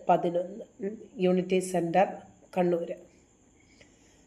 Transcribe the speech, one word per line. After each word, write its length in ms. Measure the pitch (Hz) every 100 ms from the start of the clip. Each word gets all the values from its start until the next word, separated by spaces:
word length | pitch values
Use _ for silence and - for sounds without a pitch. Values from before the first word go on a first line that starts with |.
| -
പതിനൊന്ന്. 760 | 170 180 170 180 208 - -
ഉം. 120 | 202 220 - -
യൂണിറ്റി 420 | 180 185 180 185
സെന്റർ 480 | 185 175 170 180 208 - - - - 185
കണ്ണൂര്. 380 | 175 170 170 - - _ _ _ _ _ _ - - _ _ _